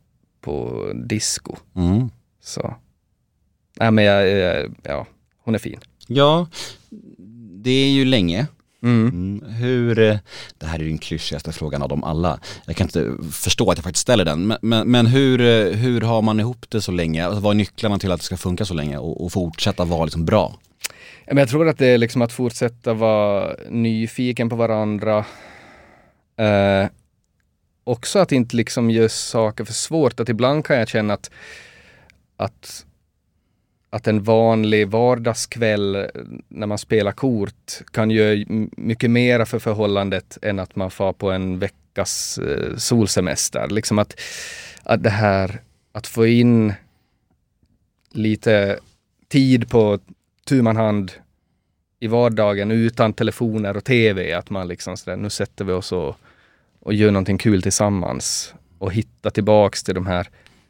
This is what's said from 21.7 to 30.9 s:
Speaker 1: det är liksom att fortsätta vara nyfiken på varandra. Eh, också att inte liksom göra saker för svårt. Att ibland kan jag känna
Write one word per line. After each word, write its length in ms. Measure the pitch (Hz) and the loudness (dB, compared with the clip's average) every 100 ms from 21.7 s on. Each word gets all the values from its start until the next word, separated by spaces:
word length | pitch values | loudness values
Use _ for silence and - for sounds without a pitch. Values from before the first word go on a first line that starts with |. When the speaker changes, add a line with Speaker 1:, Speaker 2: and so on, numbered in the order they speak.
| 147 | 4
Speaker 1:
det 100 | 127 | 4
är 100 | 123 | 4
liksom 240 | 117 127 | 4 0
att 100 | 117 | -2
fortsätta 640 | - 123 - 123 - - | -2 -4 -2 -4 -4 -4
vara 640 | 113 110 107 104 101 90 - - | 0 2 2 2 0 -2 -8 -8
nyfiken 800 | 113 113 110 113 - 123 123 117 | -2 -2 -2 -4 -4 -4 -2 -4
på 60 | 117 | 0
varandra. 680 | 113 110 107 104 107 107 107 - - - - - - _ _ _ _ - | 0 0 -2 -2 0 0 -2 -10 -20 -20 -20 -20 -20 _ _ _ _ -2
Eh, 480 | 107 101 98 98 98 _ _ _ _ _ _ _ _ _ | 2 2 2 2 0 _ _ _ _ _ _ _ _ _
också 360 | - 120 - 202 | -6 -6 -2 0
att 120 | 175 | 2
inte 240 | 135 120 117 | 2 0 -2
liksom 340 | 110 - 117 | -2 0 2
göra 180 | 113 110 | 4 2
saker 540 | - - 120 110 107 104 | 0 -4 0 0 -2 -8
för 80 | |
svårt. 460 | 110 - 160 135 - | -8 -4 0 0 0
Att 100 | 120 | -4
ibland 360 | 110 123 151 147 | 0 0 0 0
kan 120 | 139 | 0
jag 100 | |
känna 260 | 110 | 0